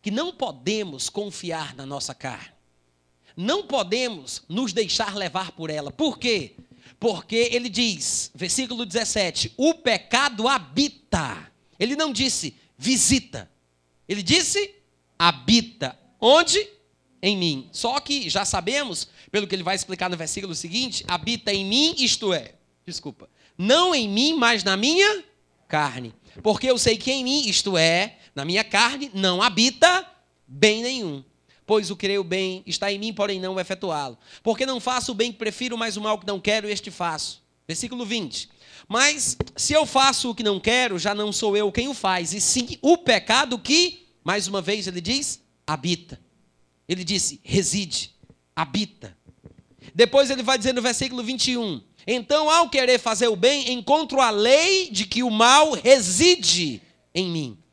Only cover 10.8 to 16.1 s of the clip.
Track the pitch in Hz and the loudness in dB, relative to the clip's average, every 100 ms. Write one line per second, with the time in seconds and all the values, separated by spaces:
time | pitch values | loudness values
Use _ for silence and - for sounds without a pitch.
10.8 | 285 - _ 180 139 87 78 _ _ _ | -2 -2 _ -4 -4 -8 -14 _ _ _
11.8 | 220 285 311 220 254 - 151 - _ _ | -4 0 -2 0 -2 -2 -8 -12 _ _
12.8 | 160 254 - 269 - 123 95 _ _ _ | 0 2 4 2 0 -14 -14 _ _ _
13.8 | _ _ - 208 180 330 320 403 403 _ | _ _ -8 -6 2 2 2 -2 -4 _
14.8 | _ _ _ _ 170 135 127 233 226 - | _ _ _ _ 2 2 2 2 2 -8
15.8 | 135 - _ | -10 -10 _